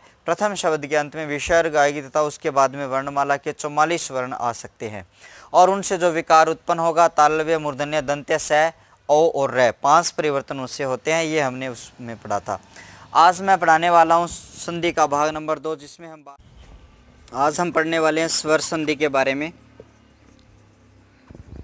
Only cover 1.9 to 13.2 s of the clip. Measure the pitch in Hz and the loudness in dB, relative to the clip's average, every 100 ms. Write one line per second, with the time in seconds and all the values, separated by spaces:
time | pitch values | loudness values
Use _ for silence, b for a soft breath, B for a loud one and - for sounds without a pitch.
1.9 | 147 135 156 151 - 160 139 135 143 139 | 0 -4 -2 -2 -4 -2 2 0 0 -4
2.9 | 131 139 143 139 139 151 143 151 147 156 | -4 -4 -4 -2 -2 -4 -8 -6 0 0
3.9 | 165 - 131 127 131 120 117 - - 113 | 0 -4 -6 -6 -6 -6 -6 -14 -14 -12
4.9 | 104 90 B B B B 165 185 196 185 | -12 -16 B B B B 4 4 2 -4
5.9 | 185 175 160 160 160 160 156 - 170 165 | -2 0 0 4 4 4 0 -4 -2 0
6.9 | 160 165 - 147 156 156 160 151 131 147 | 2 2 4 2 2 0 -2 -2 -6 -4
7.9 | 151 135 147 135 156 - 151 160 - b | -4 -4 -6 -2 -4 0 2 2 -2 b
8.9 | b - 147 165 - 135 120 123 - 139 | b 0 4 4 2 0 4 2 2 2
9.9 | 156 170 - 151 139 - 139 127 - 139 | 4 2 -2 -2 -2 -6 -10 -10 -8 -6
10.9 | 127 151 165 160 156 135 127 131 117 - | -4 -2 -2 0 0 -2 -4 -10 -10 -16
11.9 | - 120 113 107 101 - 95 B B B | -16 -16 -14 -6 -6 -4 -10 B B B
12.9 | B B - | B B 4